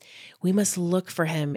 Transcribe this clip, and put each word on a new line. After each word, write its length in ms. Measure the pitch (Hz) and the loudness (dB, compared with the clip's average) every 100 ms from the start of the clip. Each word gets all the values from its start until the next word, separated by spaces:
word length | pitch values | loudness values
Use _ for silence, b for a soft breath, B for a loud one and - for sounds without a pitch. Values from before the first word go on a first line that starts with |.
| B B B B | B B B B
We 100 | 180 | 0
must 260 | 196 202 185 | 2 2 0
look 320 | 175 180 185 | 0 0 -2
for 160 | - 160 | -2 0
him 300 | 160 147 | 0 -2